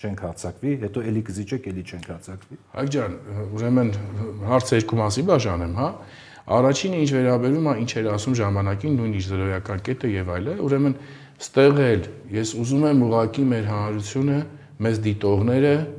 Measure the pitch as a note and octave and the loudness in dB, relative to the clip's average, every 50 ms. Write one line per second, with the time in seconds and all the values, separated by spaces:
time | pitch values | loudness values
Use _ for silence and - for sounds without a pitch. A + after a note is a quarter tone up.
0 | - G#2 G2 F#2+ F#2 E2+ E2 - - F2+ F2 - A#2+ C#3+ C#3+ B2+ G#2+ G2 G2 B2 | -8 -8 -8 -6 -8 -8 -10 -8 -10 -10 -8 -6 -4 -4 -2 -2 -4 -6 -4 -4
1 | A2 A2 G#2+ A2 G#2+ G#2 F2+ G2+ G#2 - C#3 B2 - G2 F#2 F#2 F2 - - F2 | -4 -2 -2 -2 -2 -4 -6 -8 -6 -6 -6 -6 -6 -6 -8 -10 -10 -10 -12 -14
2 | E2+ - F2 E2 - - F#2 G2 - - - - - _ - A2 C#3 C#3+ C#3+ C#3 | -12 -12 -14 -14 -14 -16 -16 -16 -16 -18 -20 -20 -20 _ -8 -6 -6 -4 -2 -2
3 | A#2 G2 F2 - - G2+ G#2 G#2 G#2+ G2+ G#2+ G#2+ A#2 A#2+ B2+ B2+ A#2+ A2 G#2 G2+ | -2 -4 -6 -8 -12 -10 -8 -8 -8 -6 -6 -4 0 2 2 4 2 2 0 -4
4 | G2+ G2+ G2+ G#2 A2+ A2 G#2 G2+ G2 G#2+ B2+ C3 - - C3 A2+ A2 - A2+ A2+ | -6 -8 -8 -6 -6 -8 -8 -6 -2 2 2 2 2 4 2 2 2 2 0 0
5 | G#2+ G#2 G2+ B2 D#3+ G3 F3 C3+ A2 G2+ F2 E2+ E2+ E2 F2 G#2+ C#3 E3+ G#3+ - | 0 0 0 0 2 2 2 2 2 0 -2 -2 -2 -4 -2 -2 -2 -2 -4 -8
6 | - - - - - - - - - - G2+ A#2+ B2+ C3+ C#3 - - F#3+ F#3 E3 | -14 -20 -20 -20 -20 -20 -20 -14 -4 0 2 4 4 4 4 2 0 -2 0 0
7 | D3+ C#3 C#3 C3 B2+ B2 B2 A#2+ B2 C3 C#3+ D#3+ D#3+ D3 B2+ A2 A#2 A2+ - A#2 | 0 2 2 2 4 4 4 4 2 2 2 2 2 2 0 0 -2 -4 -2 -2
8 | A2 G#2+ G#2 G#2 G2+ C3 B2+ A#2 G#2 G2+ G2 G2 G2 G2 G2+ G2+ D3 D#3 C#3+ B2 | 0 0 0 -2 0 0 0 2 2 2 2 2 0 0 -2 -2 -2 0 0 0
9 | A2+ A2+ G#2 G2 F#2 F#2+ G2 F#2+ F#2+ G2 F#2+ F#2 G2 - G2+ F#2 - A#2+ B2+ - | 0 0 -2 -2 -4 -2 -2 -2 -2 -2 -2 -4 -4 -6 -6 -6 -4 -4 -6 -4
10 | - A#2 G2+ F#2+ F2+ F2 F2 F2+ G2 C3+ F#3 G#3 E3+ C#3 C#3 C#3 C#3+ C#3 C3 - | -2 -2 -2 -2 -2 -4 -4 -4 -4 -4 -4 -2 0 0 2 2 2 2 0 -2
11 | - - - - - - - - - - - C3 C#3 C#3 C#3+ C#3+ C3+ B2 A2 F#2+ | -6 -18 -20 -20 -20 -20 -20 -16 -12 -2 4 6 6 6 8 6 4 4 4 2
12 | F2 - - - - - G2 G#2+ A2 G#2+ - A2+ A#2 B2 C3+ C#3 D3+ D3+ C#3+ C3+ | 0 -4 -10 -16 -12 -6 -4 -4 -4 -2 -4 -4 -2 0 2 2 4 4 6 6
13 | A#2+ A2 A2+ A2+ A2+ A2 G#2+ C#3+ C#3 C3 B2 A2+ G#2+ G#2 G#2+ G#2 G#2 G#2+ G#2+ G#2+ | 4 4 4 4 2 2 0 0 2 2 2 0 0 -2 -2 -2 -2 -2 -4 -4
14 | G2+ - - C3+ C3+ C#3+ C#3 C#3+ D#3 - - - - - - - G#2+ A2+ A2+ G#2+ | -6 -4 -2 -2 0 0 0 0 -2 -6 -10 -18 -20 -16 -8 -2 0 0 0 0
15 | G#2+ G#2+ G#2 G#2 - G2+ G2+ G2 G#2 A#2+ B2 C3+ C#3 D3 D3 D3+ D#3+ D3 - | 0 -2 -2 0 2 2 4 4 4 4 4 4 4 4 4 2 0 -4 -8